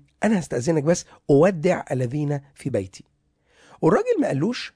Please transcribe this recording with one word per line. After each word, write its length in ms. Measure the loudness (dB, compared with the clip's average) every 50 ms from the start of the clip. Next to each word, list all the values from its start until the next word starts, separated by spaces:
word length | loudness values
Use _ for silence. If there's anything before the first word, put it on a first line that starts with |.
| -10 _ _ _ -2
أنا 160 | 0 0 0
هستأذنك 440 | -2 -4 -6 -4 -2 0 0 0 2
بس 220 | 0 0 -2 -4 -8 -20 -10 _ 4
أودع 540 | 4 6 6 4 2 0 0 0 -2 -2 -4 -4
الذين 480 | -4 -4 -4 -4 -4 -4 -4 -4 -4 -6 -8 _ _
في 140 | -12 -8 -6
بيتي. 340 | -4 -4 -6 -6 -12 -20 -20 _ _ _ _ _ _ _ _ _ _ _ _ -20 -10 -2
والراجل 400 | 0 2 2 2 2 0 0 0
ما 60 | 0 0
قالوش: 460 | -2 -2 -2 -4 -4 -6 -10 -14 -16